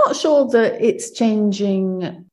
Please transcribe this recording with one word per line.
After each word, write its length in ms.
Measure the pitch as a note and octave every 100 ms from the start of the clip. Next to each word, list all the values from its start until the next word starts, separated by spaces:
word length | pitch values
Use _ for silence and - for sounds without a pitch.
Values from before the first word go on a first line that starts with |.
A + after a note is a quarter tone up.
| C#5
not 80 |
sure 320 | C#4 D#4+ D4 B3+
that 300 | A#3 A3 -
it's 300 | A3+ - -
changing 1120 | - A3+ G#3+ G#3 G3 G3+ F#3+ F#3+ F#3 F3 - -